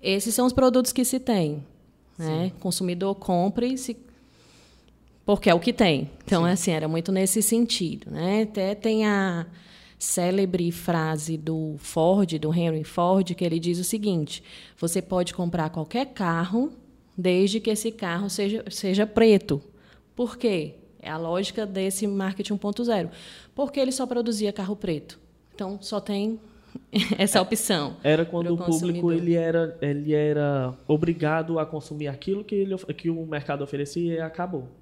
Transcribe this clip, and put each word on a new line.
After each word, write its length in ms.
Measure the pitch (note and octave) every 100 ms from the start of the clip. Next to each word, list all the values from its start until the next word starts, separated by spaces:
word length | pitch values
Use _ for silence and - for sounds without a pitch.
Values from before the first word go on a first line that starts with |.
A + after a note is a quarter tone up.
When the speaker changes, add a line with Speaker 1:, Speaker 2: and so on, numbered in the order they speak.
Speaker 1:
"Esses 320 | - G3 A#3
são 120 | A3 B3
os 60 |
produtos 400 | B3+ C4 B3+ B3
que 120 | -
se 160 | B3 C4
tem", 420 | B3+ G#3+ D#3 D3+ C#3 - _ _ _ -
né? 280 | D#3+ D#3+ F3+
Speaker 2:
Sim. 60 | F3
Speaker 1:
"Consumidor, 560 | F#3+ F3 F#3 F3 G3 G3
compre, 600 | - F3+ F#3 G#3+ B3 C4
se-, 220 | B3+ A3+ - - _ _ - - - - _ _ _ _ -
porque 240 | G3+ G#3+
é 40 |
o 60 | E3+
que 140 | E3+
tem." 360 | A#3+ G3+ C#3+ D3 -
Então, 200 | - F#3
Speaker 2:
Sim. 60 | E3+
Speaker 1:
assim, 200 | F3+ -
era 180 | D#3+ D#3
muito 240 | D#3+ E3
nesse 300 | F#3+ F#3+ A3
sentido, 680 | G#3 A3+ A#3 - E3+ C#3+ D3+
né? 320 | D3+ F3 G#3
Até 320 | G#3+ G#3+ F#3
tem 320 | G#3 A3+ A3 G#3+
a 400 | G3+ F#3+ E3+ E3 - - - - -
célebre 760 | - - F3 F#3+ F#3+ F3+ E3+
frase 640 | E3+ - E3+ D#3+ D#3 D#3 D#3+
do 380 | D3+ D#3+ D#3 D3
Ford, 540 | - - D#3+ G3 F#3 D#3+
do 140 | D#3
Henry 300 | E3+ E3+ D#3+
Ford, 520 | D#3 - F3 F#3+ F#3
que 100 | E3+
ele 160 | F3 E3
diz 180 | E3 F3
o 60 |
seguinte, 580 | F3+ A3+ G#3 F3 D3+ - - - - _
"Você 240 | E3+ F#3
pode 320 | F3+ F#3 F3
comprar 340 | - E3+ E3+ D#3
qualquer 380 | E3+ D#3 A#3+ C4+
carro, 680 | - F#3 E3 F3+ A3 C#4+ - - - _ -
desde 440 | F3+ F3+ G3 A3
que 80 | A3
esse 220 | G#3+ A#3
carro 380 | A3 F#3 E3+ G3+
seja, 340 | G3 G3+ A3 -
seja 360 | - G3 F#3+ G#3+
preto." 560 | A3 A3+ G3+ - C#3+ - - - - _ -
Por 220 | A#3+ -
quê? 380 | A#3+ F#3 D3+ - - _
É 60 | -
a 60 | D#3
lógica 500 | E3 F3 G3 - G#3+
desse 400 | F#3+ F#3+ F#3+ G#3+
marketing 460 | G3 F#3+ F#3+ G3
um 40 | G#3
ponto 280 | G#3 G#3
zero. 260 | A#3+ G#3+ E3+ - - - - -
Porque 240 | C#4 C#4+
ele 100 | C4
só 160 | C4 B3+
produzia 460 | A#3+ A#3 G#3+ G#3
carro 240 | G#3 F#3+ G#3
preto. 420 | F#3+ D#3 - - _ _ _
Então, 240 | - F#3+ G3+
só 160 | G3 G#3+
tem 400 | G3+ G3+ G#3 A3 - - - -
<laughs> 400 | - G#3+ - A3
essa 200 | G3 G#3
Speaker 2:
É, 40 |
Speaker 1:
opção 540 | F#3 A3+ - F3+ C#3+ -
Speaker 2:
era 200 | - D#3
quando 200 | E3 F3
Speaker 1:
pro 100 | E3+
Speaker 2:
o 40 | E3+
público, 420 | F3 D#3+ F3 E3+
Speaker 1:
consumidor. 120 | E3+
Speaker 2:
ele 200 | E3 E3+
era, 420 | E3+ E3 E3 D#3+ E3
ele 320 | C#3+ D3 D3
era 580 | D3+ D3+ D3 D3 C#3 B2+ C3 -
obrigado 720 | D3+ E3 E3 D#3 D#3+ D#3+ E3
a 80 | D#3
consumir 400 | D#3 - D3+ D3
aquilo 380 | C3+ - G3
que 100 | G#3
ele 180 | G3+ G3
of-, 120 | F#3+ -
que 160 | D3+ E3
o 160 | E3 D#3+
mercado 380 | D3 C#3+ C#3+
oferecia 500 | C#3 C#3+ C#3+ F3 E3+
e 60 | E3
acabou. 480 | D#3+ D#3+ F3+ E3 B2+ -